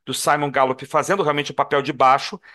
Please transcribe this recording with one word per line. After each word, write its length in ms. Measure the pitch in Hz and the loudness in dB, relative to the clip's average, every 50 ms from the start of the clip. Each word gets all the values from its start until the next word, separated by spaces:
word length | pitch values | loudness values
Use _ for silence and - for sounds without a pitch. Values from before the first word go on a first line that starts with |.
| _ | _
do 80 | - 131 | -10 -8
Simon 360 | - - 165 147 147 147 143 | -4 0 0 0 0 0 -2
Gallup 340 | 127 139 135 131 127 127 135 | 2 0 2 2 0 -6 -8
fazendo 360 | - - 151 135 - 190 196 | -2 -2 -2 0 0 0 0
realmente 300 | 175 151 147 147 143 - | 0 0 0 -2 -4 -4
o 20 | 139 | -4
papel 280 | - 139 - 151 143 | -4 -2 0 0 0
de 120 | 135 135 147 | 0 -2 0
baixo, 460 | 123 135 131 131 139 - - - 185 - - | 2 4 4 4 4 0 -6 -12 -14 -16 -20